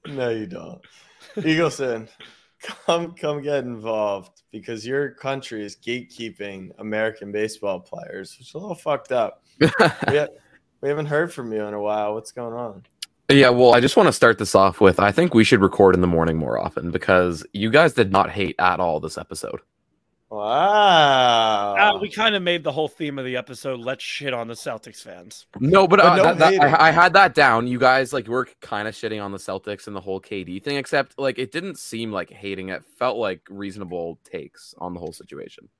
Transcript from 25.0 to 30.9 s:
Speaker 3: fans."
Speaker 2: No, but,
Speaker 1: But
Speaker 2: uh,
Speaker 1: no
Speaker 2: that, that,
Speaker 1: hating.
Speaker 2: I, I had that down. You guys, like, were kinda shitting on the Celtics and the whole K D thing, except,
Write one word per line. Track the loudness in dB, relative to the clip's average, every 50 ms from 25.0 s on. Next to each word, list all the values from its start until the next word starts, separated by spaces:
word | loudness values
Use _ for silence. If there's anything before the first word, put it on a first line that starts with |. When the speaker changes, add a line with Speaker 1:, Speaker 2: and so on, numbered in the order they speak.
| -20
Speaker 3:
fans." | -20 -20 -20 -20 -20 -20 -20 _ _ _ -2
Speaker 2:
No, | 0 4 4 4 6
but, | 6 4 6
Speaker 1:
But | 6
Speaker 2:
uh, | 6 6
Speaker 1:
no | 6 4
Speaker 2:
that, | 2 4 4
that, | 4 4 6
Speaker 1:
hating. | 4 4
Speaker 2:
I, | 4 6 6 6
I | 6
had | 6 6 4 6 6
that | 6 4 6 4
down. | 4 4 4 4 2 0
You | -2 -2
guys, | 2 4 4 4 4 0 -2 -4
like, | -6 -6
were | -4 -4 -4 -4 -6 _ _
kinda | -12 -8 -8 -6 -6 -8
shitting | -8 -8 -8 -8 -6 -6 -8
on | -10
the | -10
Celtics | -12 -10 -8 -10 -8 _ -10 -10 -10 -12
and | -14 -14
the | -12
whole | -8 -8 -8 -8
K | _ _ -10 -10 -10
D | -10 -12 -10
thing, | _ -6 -6
except, | -6 -6 -4